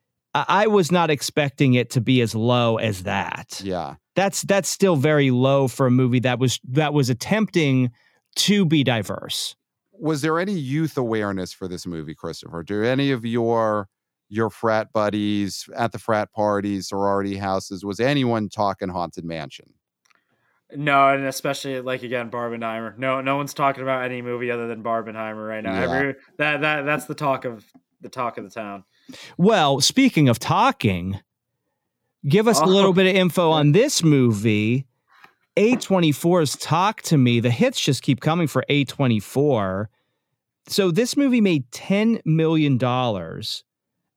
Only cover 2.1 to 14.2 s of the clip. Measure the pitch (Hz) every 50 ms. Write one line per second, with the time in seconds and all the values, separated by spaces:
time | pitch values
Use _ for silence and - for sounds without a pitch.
2.1 | 131 127 117 107 - 110 110 120 123 123 120 117 113 107 - - 101 92 90 98
3.1 | 98 98 87 - - - - - - - 98 98 92 87 80 71 73 - _ _
4.1 | - 175 190 196 - - - - 196 196 - - - - 196 190 175 143 127 156
5.1 | 151 147 139 131 127 123 127 135 139 139 135 127 - - 139 127 123 127 131 123
6.1 | 123 127 110 127 123 117 131 123 - - - - 123 151 156 147 147 147 135 120
7.1 | 127 - - - 196 220 214 - - 175 156 139 131 131 127 123 - _ _ _
8.1 | _ _ _ _ - - - - 208 202 196 151 165 151 127 123 120 113 98 -
9.1 | 95 - - - - - - - - _ _ _ _ _ _ _ _ - 156 151
10.1 | 160 143 131 160 156 165 180 202 208 170 139 127 139 156 165 147 - 139 123 113
11.1 | 113 110 104 101 98 95 90 87 - - 98 87 90 85 - 92 85 80 76 76
12.1 | 76 _ - 85 78 - - - 80 85 82 80 101 104 110 120 131 135 139 139
13.1 | 135 117 113 117 113 120 117 113 117 113 113 110 107 104 98 - _ _ _ _
14.1 | _ _